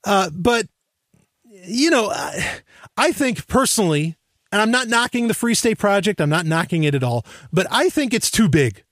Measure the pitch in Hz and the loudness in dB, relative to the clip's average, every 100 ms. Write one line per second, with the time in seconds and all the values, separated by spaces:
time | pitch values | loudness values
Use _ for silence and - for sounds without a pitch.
0 | - 202 185 160 180 233 - _ _ _ | 0 0 0 -2 0 0 -2 _ _ _
1 | _ _ _ _ 240 196 180 226 311 285 | _ _ _ _ _ -20 -8 0 2 2
2 | 214 - - 185 - - _ - - - | 0 -4 -6 -6 -6 -8 _ -20 -12 0
3 | 302 - 269 202 - 247 262 - 185 147 | 0 2 -2 -2 -2 0 2 2 0 0
4 | 160 160 _ _ _ 202 220 254 240 233 | -2 -8 _ _ _ 0 2 0 0 0
5 | 247 247 233 202 233 226 233 220 208 202 | 0 -2 -2 -2 0 0 0 0 2 2
6 | 190 196 151 156 160 165 165 170 151 143 | 0 -2 0 0 0 -2 -2 0 0 0
7 | 123 120 - - - 160 185 240 339 311 | -2 -4 -6 -20 -4 -2 0 0 0 0
8 | 269 220 - - 214 147 127 98 _ | -2 -2 -2 2 2 4 2 -4 _